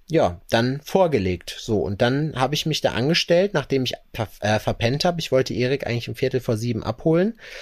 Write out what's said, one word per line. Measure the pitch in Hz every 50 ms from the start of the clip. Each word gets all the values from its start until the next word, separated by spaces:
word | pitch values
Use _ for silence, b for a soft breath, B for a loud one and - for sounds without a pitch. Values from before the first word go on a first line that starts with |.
| _ -
ja, | 151 160 131 98 87 87 - -
dann | - 113 120 127 135 143 -
vorgelegt, | - - 190 190 170 147 117 95 92 90 87 - - - -
so. | - - 113 101
Und | 69 71 101 95 123
dann | 120 131 139 151 160 -
hab | 127 131 135 147
ich | 156 -
mich | 160 151 - -
da | 123 -
angestellt, | 90 120 139 170 - - - 170 170 190 202 -
nachdem | 156 131 - 135 135 127
ich | 120 - - - _ -
ver-, | - 113 - - -
äh, | - 104 107 107
verpennt | - - 107 - 113 117 123 151 -
hab. | 185 170 165
Ich | 160 - -
wollte | 131 127 - 107
Erik | 95 123 123 139 135 -
eigentlich | - 117 117 - -
um | 113
Viertel | - - 131 131 127
vor | - - 120 107
sieben | 113 120 117 110 -
abholen. | 110 110 - - 160 160 165 185 214 233 B B B B B